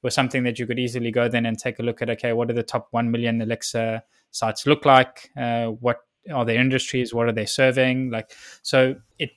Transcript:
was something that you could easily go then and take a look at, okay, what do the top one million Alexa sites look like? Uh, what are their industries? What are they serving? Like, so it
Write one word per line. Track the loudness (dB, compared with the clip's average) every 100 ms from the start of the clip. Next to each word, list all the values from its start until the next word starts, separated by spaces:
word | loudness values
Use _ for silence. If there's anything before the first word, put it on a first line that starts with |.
was | -2 0
something | 0 0
that | -2 -4
you | -4
could | -4
easily | -4 -2 -2
go | 0 2
then | 2 0
and | -2
take | -4 -4
a |
look | -6 -4
at, | -4
okay, | -2 -2
what | 0 0
do |
the | -2
top | -2 -6 -4
one | -2 0
million | 0 0 0
Alexa | -2 -4 -4 -4 -2 -4 _ _ _
sites | -4 -4 -2 0
look | 2 6
like? | 6 6 -4 -18 -8
Uh, | -4 -2 -2
what | -2 -2 -4 _ _ -8
are | -4 0
their | 2
industries? | 2 2 -2 -4 -2
What | 0 0
are |
they | 0 -4
serving? | 2 2 4 2 2 -2
Like, | -6 -8 -20 -20 -14
so | 0 4 4 0 _ _
it | -10